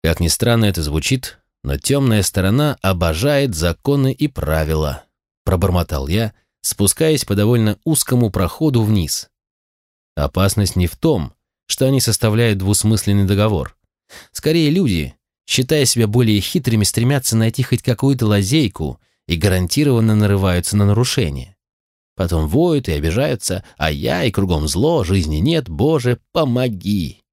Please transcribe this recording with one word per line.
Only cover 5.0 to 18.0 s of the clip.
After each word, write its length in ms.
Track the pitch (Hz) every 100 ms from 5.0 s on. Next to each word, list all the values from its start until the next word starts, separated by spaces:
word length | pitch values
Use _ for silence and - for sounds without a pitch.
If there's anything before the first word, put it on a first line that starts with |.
| _ _ _ _
пробормотал 640 | - 90 95 87 80 71 69
я, 280 | 95 110 _ _ _
спускаясь 640 | - - 101 - 160 151 -
по 80 |
довольно 460 | 101 107 120 107 101
узкому 460 | - 151 - 123 113
проходу 540 | - 92 - 156 123
вниз. 480 | 107 107 78 - - _ _ _ _ _ _ _ _ -
Опасность 600 | 69 - 95 - 98 92
не 100 | 87
в 100 | -
том, 380 | 165 120 71 _ _ _ _
что 220 | - 131
они 140 | 135
составляют 580 | 120 107 110 107 117 101
двусмысленный 680 | 95 104 107 110 - 101 95
договор. 500 | 101 107 92 65 _ _ _ _ - -
Скорее, 380 | - - 165 151
люди, 460 | 175 160 85 67 - _ _ -
считая 380 | - 127 156 131
себя 200 | 117 110
более 340 | 117 117 104
хитрыми, 440 | - 180 123 110
стремятся 520 | 101 - 120 143 - 113
найти 280 | 113 -
хоть 180 | 127 123
какую-то 460 | - 117